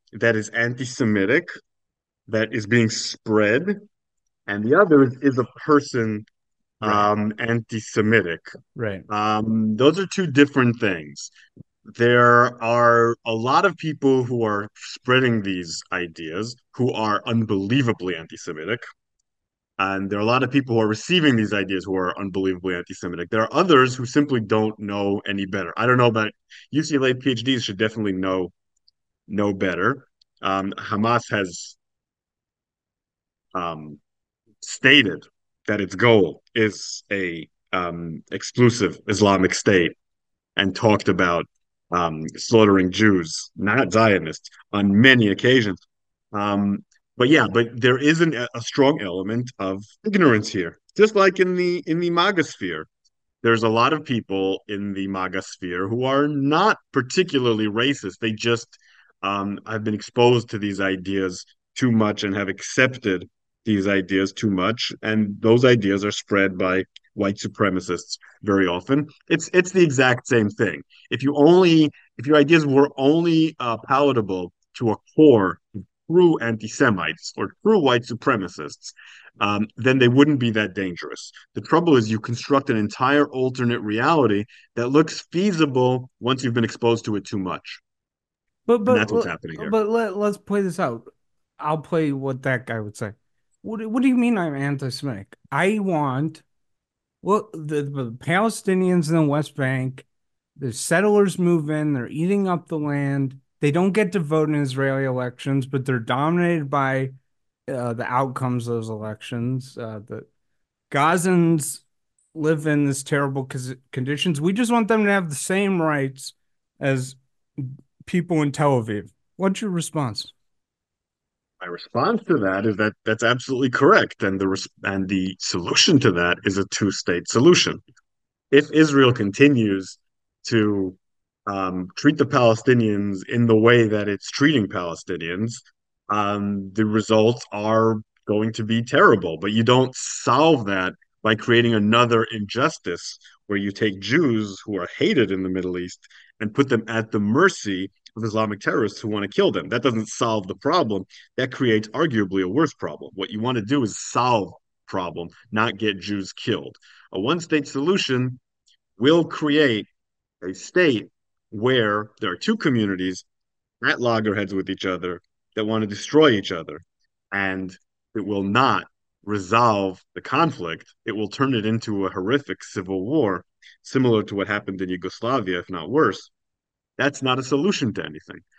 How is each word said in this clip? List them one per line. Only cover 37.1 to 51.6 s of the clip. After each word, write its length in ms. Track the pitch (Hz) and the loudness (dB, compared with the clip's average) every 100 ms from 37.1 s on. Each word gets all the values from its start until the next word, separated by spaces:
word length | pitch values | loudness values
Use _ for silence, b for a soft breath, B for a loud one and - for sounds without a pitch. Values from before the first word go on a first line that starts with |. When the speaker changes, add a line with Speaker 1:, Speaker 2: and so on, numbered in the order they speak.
Speaker 1:
a, 360 | 101 92 82 78 _ _ | -6 -6 -8 -12 _ _
um, 520 | 95 87 85 85 78 - | -6 -4 -6 -10 -12 -12
exclusive 640 | - - - 123 113 95 - - | -12 -8 2 4 4 -2 -4 -6
Islamic 480 | 98 104 95 92 | 2 4 4 2
state 380 | - - 98 80 - _ _ _ _ _ - | 0 2 4 2 -2 _ _ _ _ _ -2
and 180 | 98 | -2
talked 340 | 95 113 104 - | 0 2 2 2
about, 380 | 92 90 85 80 _ _ _ _ | 0 2 0 -4 _ _ _ _
um, 340 | 87 85 78 80 - | -4 -2 -4 -10 -10
slaughtering 540 | - 117 107 98 92 | 2 6 6 6 4
Jews, 600 | 92 107 95 80 - - - | 2 4 4 0 -8 -14 -6
not 360 | 98 113 101 | -2 0 2
Zionists, 580 | 107 113 95 80 80 - b _ | 4 4 2 -2 -10 -16 b _
on 280 | 101 101 98 | -2 2 6
many 280 | 131 127 104 | 8 8 4
occasions. 500 | 95 123 131 104 87 _ _ _ _ _ | 2 2 4 2 -4 _ _ _ _ _
Um, 520 | 104 101 101 101 101 - _ _ - | -6 -2 0 0 -2 -8 _ _ 0
but 120 | 123 | 4
yeah, 180 | 151 117 | 4 4
but 340 | 113 117 120 | 0 -2 0
there 160 | 123 127 | 0 2
is 240 | 147 160 | 2 2
an, 120 | 170 | 2
a 260 | 120 120 123 | 0 -6 -8
strong 400 | 117 - 139 151 | -4 2 2 2
element 520 | 101 87 95 113 123 - | -4 -6 -4 -6 -6 -8
of 240 | 98 98 107 _ | -6 -6 -10 _
ignorance 440 | 214 202 160 110 107 | -4 2 4 4 2
here, 320 | 104 85 - _ - | -6 -6 -10 _ 2
just 180 | 214 | 4
like 240 | 214 190 185 | 4 2 2
in 160 | 185 | 0
the, 300 | 180 | 0